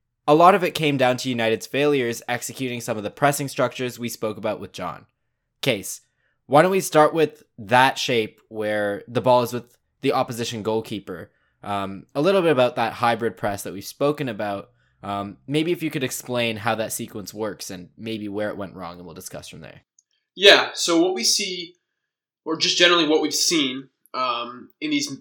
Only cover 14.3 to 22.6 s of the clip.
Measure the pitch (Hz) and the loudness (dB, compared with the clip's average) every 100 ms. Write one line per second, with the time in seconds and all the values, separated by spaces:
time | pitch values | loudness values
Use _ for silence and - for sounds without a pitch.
14.3 | 104 104 101 - _ _ _ 98 101 101 | -6 -6 -6 -10 _ _ _ -8 -6 -6
15.3 | - - 147 160 170 160 147 127 - - | -10 -4 -2 0 -2 -4 -6 -6 -6 -6
16.3 | 123 117 113 117 110 107 - 113 107 92 | -2 -2 -2 -2 -2 -4 -8 -10 -12 -12
17.3 | 107 107 87 - 92 90 - 110 110 104 | -8 -8 -8 -12 -14 -16 -14 -10 -8 -6
18.3 | 101 104 98 95 92 87 87 87 82 - | -6 -6 -6 -10 -10 -14 -14 -18 -16 -14
19.3 | 78 - 85 78 - _ _ _ _ _ | -16 -16 -18 -18 -20 _ _ _ _ _
20.3 | - 196 143 113 - - 165 180 226 220 | 6 8 8 6 -2 2 4 4 2 0
21.3 | - 190 180 170 _ _ _ _ _ _ | 0 -2 -6 -12 _ _ _ _ _ _
22.3 | _ 147 160 | _ -8 -2